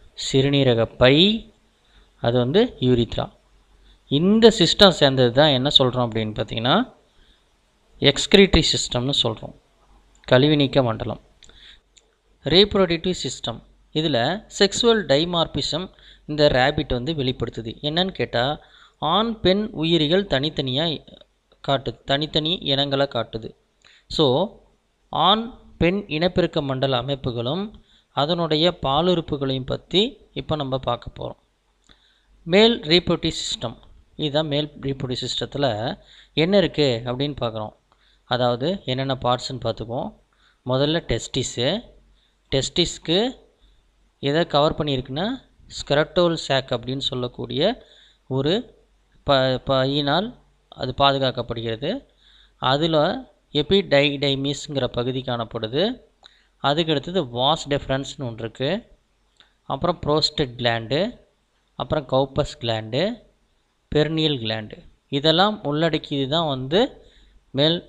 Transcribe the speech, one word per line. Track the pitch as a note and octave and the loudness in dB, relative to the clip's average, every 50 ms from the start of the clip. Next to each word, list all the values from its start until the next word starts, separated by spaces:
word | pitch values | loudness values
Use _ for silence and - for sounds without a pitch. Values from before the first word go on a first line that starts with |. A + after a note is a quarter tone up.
| - - _ - | -20 -20 _ -12
சிறுநீரக | - - - C3+ C3+ C#3 C#3+ C#3 C3+ B2+ A#2+ A#2 A2+ - - - | -6 0 2 2 2 4 4 4 4 4 4 4 2 0 2 4
பை, | B2 B2+ C#3 D3+ F#3 G#3 A3 A3+ - - _ _ _ _ _ _ _ _ _ _ _ _ _ _ - | 6 6 8 6 6 4 2 0 -6 -12 _ _ _ _ _ _ _ _ _ _ _ _ _ _ -2
அது | A#2+ A#2+ B2 | 0 2 2
வந்து | A#2+ B2 D3 G3+ A#3+ B3 - - | 2 2 4 2 2 2 0 0
யூரித்ரா. | B2+ B2 B2+ A#2+ A#2+ - - - - - - _ _ _ _ _ _ _ _ _ _ _ _ _ _ - | 2 2 4 4 2 0 -2 -6 -6 -6 -10 _ _ _ _ _ _ _ _ _ _ _ _ _ _ -2
இந்த | C#3 D3+ E3+ G3 G#3+ A3+ A3+ A3+ G#3+ - | 0 2 4 4 6 8 8 6 6 6
சிஸ்டம் | E3+ D#3 - - G#3 F#3+ D3+ - | 2 2 4 6 6 6 6 6
சேர்ந்தது | D3+ C3+ C3+ C3 B2+ A#2+ | 4 4 4 4 2 4
தான் | A#2 C3+ D#3 D#3 | 4 4 4 4
என்ன | C3+ B2 B2+ C#3+ - - | 4 2 2 2 2 2
சொல்றோம் | C3+ B2 A#2+ B2+ B2 A2+ | 2 2 0 0 -2 -2
அப்படின்னு | G#2+ A2+ A2 G#2+ G#2+ A2 | -2 -4 -4 -4 -4 -6
பார்த்தீங்கன்னா, | G#2+ - A#2+ A2+ A2+ B2+ D#3 G#3 B3+ - - _ _ _ _ _ _ _ _ _ _ _ _ _ _ _ _ _ _ _ _ - | -6 -6 -6 -4 0 2 2 2 0 -2 -8 _ _ _ _ _ _ _ _ _ _ _ _ _ _ _ _ _ _ _ _ 0
எக்ஸ்கிரீட்டரி | B2 C#3 C#3 - - - - G3 G3 F#3 - E3 D3+ - - | 2 2 2 2 2 6 6 8 8 8 6 4 2 2 0
சிஸ்டம்னு | A#2 - - - B2 A#2+ C3+ C#3+ - - | -2 -4 -4 -4 -4 -2 -2 -2 0 -2
சொல்றோம், | A#2 A2 - - - - _ _ _ _ _ _ _ _ _ _ _ _ _ | -2 -4 -6 -10 -16 -18 _ _ _ _ _ _ _ _ _ _ _ _ _
கழிவு | _ - C3 B2+ C#3+ D3+ D#3 | _ 2 4 6 6 6 4
நீக்க | D3 C#3 B2+ B2+ C#3+ B2+ | 4 2 2 2 2 0
மண்டலம். | A#2 A2 G#2+ - G#2+ - - _ _ _ _ - - - - - - - _ _ _ _ _ _ _ _ _ _ _ _ _ - | 0 -2 -4 -6 -8 -8 -10 _ _ _ _ -20 -20 -20 -20 -20 -20 -20 _ _ _ _ _ _ _ _ _ _ _ _ _ -4
ரீப்ரொடக்டிவ் | C#3 D#3 F#3 G#3 G3+ - G3+ F#3+ E3+ E3+ E3 - F#3 F3+ - - | 0 4 4 4 4 4 2 2 2 0 -2 -4 -4 -4 -4 -6
சிஸ்டம், | C3+ - - - B2+ A2+ - - _ _ _ _ _ - | -8 -10 -8 -10 -10 -10 -10 -14 _ _ _ _ _ -4
இதுல | D3+ D#3+ E3 C#3 A#2 A#2 C#3+ F3+ G#3+ - - - - | -4 -2 0 0 0 0 0 -2 -4 -8 -8 -2 0
செக்ஸுவல் | G3+ G3 - - B3 A#3 A3+ A3 F3+ | 0 0 2 2 2 2 2 2 2
டைமார்பிசம் | C#3 C3+ C#3+ E3 F3 F3 E3 D#3+ - - D3 B2+ - C#3+ E3 F#3 - - _ - - - _ _ | 2 2 2 2 0 -2 -2 -2 -2 -4 -4 -4 -4 -4 -6 -6 -8 -14 _ -20 -20 -20 _ _
இந்த | - D3+ D3+ D3 D3 | -6 0 4 4 4
ரேபிட் | C3 B2+ B2+ C#3+ D3 D3 D3 - C3 B2 | 4 4 2 2 0 -2 -2 -2 -4 -4
வந்து | A#2+ D3 E3 | -4 -4 -4
வெளிப்படுத்துது. | D3 B2+ B2+ C3 - - A2 - B2+ A2 A2+ G#2+ - | -2 -2 -2 -2 -4 -6 -6 -6 -8 -10 -10 -10 -8
என்னன்னு | - D3 D#3 F3 F#3 F#3+ F3+ - | -8 -4 -2 -2 -2 -2 -2 -4
கேட்டா, | A#2+ - - A#2+ B2 C#3 D3+ - - - - - - _ _ _ | -4 -2 -2 0 0 0 -2 -6 -10 -18 -20 -20 -20 _ _ _
ஆண் | C#3 D3+ E3+ G3+ A3+ A#3 A3 - | -2 0 0 0 0 -2 -2 0
பெண் | - F3+ F#3 G#3 G#3+ - | 2 2 2 2 0 -4
உயிரிகள் | - D3 D#3 D#3+ E3+ E3 D3+ D3 E3+ G3 G3+ | -6 -4 -2 0 2 2 2 2 2 0 0
தனித்தனியா | - C#3+ C3 C#3 D3+ D3 - C#3+ C3 B2 C#3 D#3+ E3+ D3 - - - - - - _ _ _ _ _ _ _ - - | 0 -2 -2 -2 -2 -4 -4 -4 -4 -2 -2 -2 -4 -4 -6 -10 -16 -20 -20 -20 _ _ _ _ _ _ _ -4 -2
காட்டுது, | C#3 C3 C3 - - - _ | -2 -2 -2 -6 -10 -8 _
தனித்தனி | - C#3 C#3+ D#3 D3 - E3 D3+ D#3+ F3+ - | -4 -2 -2 -2 -2 -4 -4 -2 -2 -4 -4
இனங்களை | - C#3 C#3 C3+ C#3+ C#3+ C#3 C3+ C#3+ C#3 - | -4 -2 -2 -2 -2 -2 0 -2 -2 -2 -2
காட்டுது. | A#2+ A2 - - A2+ A2 - - _ _ _ _ _ _ _ _ _ _ - | -6 -6 -6 -8 -12 -12 -14 -16 _ _ _ _ _ _ _ _ _ _ -6
So, | - - D#3 C3 B2 D3 F#3+ G#3+ - - _ _ _ _ _ _ _ _ _ _ | -2 2 2 4 2 2 0 -2 -6 -12 _ _ _ _ _ _ _ _ _ _
ஆண் | - C#3 D#3 F3+ G#3 A3 A#3 A#3+ - - - - - - | -2 0 2 4 4 2 0 -4 -12 -18 -20 -12 -4 0
பெண் | E3 E3+ F#3+ G3+ - - | 0 2 2 0 -4 -6
இனப்பெருக்க | D3+ D#3 F3 F#3 - F3+ E3+ E3 - E3 | -4 -2 -2 0 0 0 0 0 0 -2
மண்டல | C#3+ C3+ C3 C3 C#3 C3+ C3 A#2+ | -4 -2 -2 -2 -2 0 0 -2
அமைப்புகளும் | A#2+ C3+ C#3+ C3 - C3+ A#2 A#2+ A#2 B2 D3+ F#3 G3+ A3 - - - _ _ _ _ _ - | -2 -4 -6 -6 -6 -6 -6 -4 -4 -4 -4 -4 -6 -8 -12 -16 -20 _ _ _ _ _ -4
அதனுடைய | C3+ C#3+ D3+ F3+ E3+ E3+ D#3 D#3 D3+ E3 F3+ E3+ - | -4 -2 -2 -2 -2 -2 0 0 2 2 0 0 -2
பாலுறுப்புகளையும் | - C3+ C3+ D3+ E3+ F#3 F3+ E3 D#3 - D3+ C3+ C#3 C3 C3 C3 C3 | -2 0 0 2 2 2 2 0 -2 -4 -4 -4 -2 -2 -4 -4 -4
பத்தி | - B2+ A#2+ - - - F#3 G#3+ C4+ - - _ _ - | -6 -6 -8 -6 -2 0 0 0 0 -4 -10 _ _ -12
இப்ப | C#3+ C3 - D#3+ | -10 -6 -4 -4
நம்ம | D3+ C#3+ C3 C3+ C3 | -4 -4 -4 -6 -4
பார்க்க | - B2 A#2+ A#2 - - - - | -2 -4 -4 -4 -6 -12 -14 -12
போறோம். | A#2+ A#2+ - _ _ _ _ _ _ _ _ _ _ _ _ _ _ _ _ _ _ _ _ _ - | -12 -12 -12 _ _ _ _ _ _ _ _ _ _ _ _ _ _ _ _ _ _ _ _ _ -4
மேல் | E3 E3+ G3+ A3 A#3 A#3 D#3+ | 2 4 6 6 6 4 2
ரீப்ரொடக்டிவ் | C#3+ D3 E3 F3+ F3 - E3+ D#3 - D#3+ - - - | 0 2 2 2 4 2 0 0 -2 -4 -4 -6 -6
சிஸ்டம், | - - - B2+ A2+ A2 - - - - - _ _ _ | -8 -8 -8 -8 -8 -10 -12 -20 -20 -20 -20 _ _ _
இதுதான் | - D3+ D3+ C3+ D3+ D#3+ D3+ | -6 -4 -2 -2 -2 -2 0
மேல் | C#3+ D3 D3+ D3+ - - | -2 -2 -4 -4 -8 -8
ரீப்ரொடக்டிவ் | - C#3 C3+ C3+ C#3 B2+ B2 - C3 | -6 -6 -6 -6 -6 -6 -6 -6 -6
சிஸ்டத்துல | A#2+ - - B2+ A2+ - C#3 C#3 C3 G#2+ G#2 A2+ C#3 G3+ - - _ - - - _ _ | -6 -6 -6 -6 -6 -4 -2 -2 -2 -2 -2 -4 -6 -6 -8 -12 _ -20 -20 -20 _ _
என்ன | C#3+ D#3 F3+ G3+ G3+ | -2 0 2 4 4
இருக்கு | F3 D3+ - D#3 D3 C3+ A#2+ A2+ B2 | 2 2 2 0 2 2 0 0 -2
அப்படின்னு | B2+ B2 B2 C#3 D3 C#3 - | -6 -4 -4 -4 -4 -4 -4
பார்க்குறோம். | B2+ A#2 A2 A2 G#2+ G#2+ - _ _ _ _ _ _ _ _ _ _ | -6 -6 -4 -6 -8 -10 -12 _ _ _ _ _ _ _ _ _ _
அதாவது | - B2 A#2+ B2 B2 B2 A#2 C3 E3 G3 F#3+ - | -4 -2 0 2 0 0 0 -2 -4 -4 -4 -6
என்னென்ன | C3 B2+ C3 C3+ C#3 C3+ C3 | -6 -4 -4 -2 -4 -4 -2
பார்ட்ஸ்ன்னு | - B2 B2 B2 - - C3 A#2+ A#2 | 0 0 0 -2 -2 -6 -8 -6 -6
பார்த்துக்குவோம். | A2+ A2+ - A#2 A2 A#2 C3+ E3+ A3 - _ _ _ _ _ _ _ _ _ - | -6 -6 -6 -8 -8 -8 -8 -8 -8 -10 _ _ _ _ _ _ _ _ _ -6
முதல்ல | B2+ B2+ C3 C#3+ D3+ D#3+ E3+ - - | -2 0 0 0 0 0 -2 -2 -4
டெஸ்டிஸு, | B2 A2+ - - - C#3 A2+ - - A#2+ A#2+ C#3 F3+ A#3 - - - _ _ _ _ _ _ _ _ _ _ _ | -4 -4 -4 -4 -4 -4 -4 -4 -4 -2 -2 -2 -2 -2 -6 -10 -18 _ _ _ _ _ _ _ _ _ _ _
டெஸ்டிஸ்க்கு | - C3+ B2+ - - F3 E3+ E3 - - - - E3 G3 A3+ C4+ B3 - - _ _ _ _ _ _ _ _ _ _ _ _ _ _ _ | -2 -2 -2 -2 0 -2 -2 -2 -4 -8 -4 -2 0 0 0 -2 -4 -8 -16 _ _ _ _ _ _ _ _ _ _ _ _ _ _ _
எதை | - C#3 C#3+ D#3+ E3+ | -4 -2 0 0 0
கவர் | - - D3 D3 D#3+ D#3 - | 0 0 2 2 2 0 -2
பண்ணியிருக்குன்னா, | D#3 D3 C3+ B2+ B2+ - C3 D3+ F#3 A3+ C4+ B3+ - _ _ _ - - | -2 -2 -2 -4 -4 -6 -6 -6 -4 -4 -6 -8 -12 _ _ _ -20 -18
ஸ்க்ரட்டோல் | - - - - C#3+ D3 D#3 D#3 - F3+ F3 E3+ E3 D3+ - - | -16 -12 -6 -2 0 0 0 0 2 2 2 2 2 -2 -2 -2
சாக் | C#3 C3 C3 - C3 A#2 | -2 -2 -2 -2 -4 -6
அப்படின்னு | A#2 B2 C3 C#3 C3 - | -4 -6 -6 -6 -6 -6
சொல்லக்கூடிய | C3 B2+ B2 A#2+ - - A#2+ A#2 A#2+ B2+ D#3+ G#3 B3+ - - _ _ - _ _ _ _ _ - | -4 -4 -6 -6 -8 -10 -10 -6 -2 0 0 0 0 -4 -8 _ _ -20 _ _ _ _ _ -6
ஒரு | C3 C3+ C3+ D3 F#3 A#3 B3+ - - _ _ _ _ _ _ _ _ _ _ D3 | -4 -2 0 0 0 -2 -4 -8 -14 _ _ _ _ _ _ _ _ _ _ 2
ப-, | C#3 C3 C3 C3 B2+ A#2+ - | 2 4 4 2 0 -2 -2
பையினால் | C3 C#3 C3 C3 C3+ C#3 D3+ C#3+ C#3+ C#3+ F3 G#3 B3 - - _ _ _ _ _ _ | 0 0 0 0 0 0 -2 0 0 0 0 0 -4 -8 -14 _ _ _ _ _ _
அது | - - - B2+ B2 - | -14 -10 -8 -6 0 2
பாதுகாக்கப்படுகிறது. | C#3 C#3 C#3 C3+ C3+ B2+ A#2+ B2 A2+ - A#2 A#2 A2+ A#2 A2+ A2+ C3+ E3 A#3 C#4 - _ _ _ _ _ _ _ _ _ _ _ | 2 2 2 2 0 -2 -2 -4 -6 -6 -6 -6 -6 -6 -6 -4 -4 -4 -6 -6 -8 _ _ _ _ _ _ _ _ _ _ _
அதுல | - B2+ C3 C#3+ E3 E3 D#3+ D3+ D3 F3+ A3 C4 B3+ - _ _ _ _ - | -2 0 0 2 2 2 2 2 2 2 0 -4 -8 -14 _ _ _ _ -4
எபிடைடைமிஸ்ங்கிற | D3 C#3+ - F#3+ G3 F3+ C#3+ C#3+ C#3 C#3+ D3 C#3+ C#3 C#3+ C#3 C3+ C3+ C#3 C#3+ C#3+ - - - D3 C#3 B2+ | -2 0 2 2 2 2 4 4 4 4 4 2 0 0 0 0 0 -2 -4 -4 -6 -8 -8 -4 -4 -4
பகுதி | A#2 - - A#2+ C3 B2+ C3 | -2 -2 -4 -4 -4 -4 -4
காணப்படுது. | B2+ C3 A#2+ A#2 A#2 G#2+ - A2+ A2 G#2+ A#2 D3 F#3 A3+ B3+ - - _ _ _ _ - _ _ _ _ _ _ - | -4 -6 -6 -6 -6 -6 -8 -8 -6 -4 -2 -2 -2 -2 -2 -6 -12 _ _ _ _ -20 _ _ _ _ _ _ -2
அதுக்கு | C3+ D3 D#3+ E3+ D#3+ | 0 0 0 0 0
அடுத்தது | D#3+ C#3 - F3 F3+ F#3+ D3+ | 0 -2 -2 -2 -2 -4 -4
வாஸ் | B2 A#2+ A#2+ B2+ C#3+ D#3+ D#3+ - C3+ | -2 -2 0 0 2 0 0 -2 -4
டெஃபரன்ஸ்னு | C#3+ C3+ - - C3+ C3+ C#3 - - - C#3 A#2+ | -4 -4 -2 -4 -4 -4 -4 -8 -10 -10 -10 -10
ஒன்று | A2+ A2 A#2 | -8 -8 -10
இருக்கு. | A2+ - - C3 C#3+ F3+ A#3 - _ _ _ _ _ _ _ _ _ _ _ - _ _ _ _ | -10 -8 -4 -4 -4 -4 -4 -6 _ _ _ _ _ _ _ _ _ _ _ -20 _ _ _ _
அப்புறம் | - C#3 C#3 - - E3+ - - | -8 -6 -4 -2 -2 -2 -2 -2
புரோஸ்டேட் | C#3+ D3 D#3 D3 - - - D3+ B2 A#2 A#2+ | 0 0 2 0 0 -2 -2 -4 -4 -4 -4
கிளாண்டு, | B2 A#2+ A#2 A2+ A2+ A2 C3+ D3+ G3 A#3+ - - _ _ _ _ _ _ _ _ _ _ _ - | -2 0 0 -2 -2 -2 -2 -2 -2 -2 -6 -10 _ _ _ _ _ _ _ _ _ _ _ -8
அப்புறம் | C3+ C3 D3+ D#3 C#3 - | -6 -4 -2 -4 -2 0
கவுப்பஸ் | C3 C3 C#3 C3+ - D3+ C#3 - - - | 0 0 0 0 0 -4 -4 -4 -6 -8
கிளாண்டு, | A#2+ A#2 A2+ A2 G#2+ A2 A#2 C#3 F3 G#3+ A#3+ - - _ _ _ _ _ _ _ _ _ _ _ _ _ - | -6 -4 -4 -4 -4 -4 -2 -2 -2 -2 -4 -6 -12 _ _ _ _ _ _ _ _ _ _ _ _ _ 0
பெர்னியல் | D3 D3+ D#3 D#3+ D#3+ D#3 D#3 D3 B2 A2+ | 0 0 0 0 0 0 0 0 -2 -4
கிளாண்டு, | A2 A2 A2 G#2+ G#2+ - - - - _ _ _ _ | -4 -6 -6 -8 -10 -14 -18 -20 -20 _ _ _ _
இதெல்லாம் | C#3 C#3 C#3 D#3+ D#3+ E3+ F#3+ G#3+ G#3+ - - | -4 0 2 2 4 4 4 2 0 -2 -4
உள்ளடக்கியது | C#3+ D3 D3+ E3 E3 D#3 D#3 - - D3+ C#3 C3+ B2+ | -4 -2 0 0 0 0 -2 -4 -4 -4 -4 -2 0
தான் | D3 E3+ E3+ D3+ | 0 0 0 -2
வந்து | C3+ B2+ C3 C3 D#3 G3+ B3+ - - - - _ _ _ _ _ _ _ _ _ | -4 -4 -4 0 2 2 2 0 -2 -8 -20 _ _ _ _ _ _ _ _ _
மேல் | - C3+ D3 D#3+ E3+ F3+ - | -2 0 2 2 2 0 -4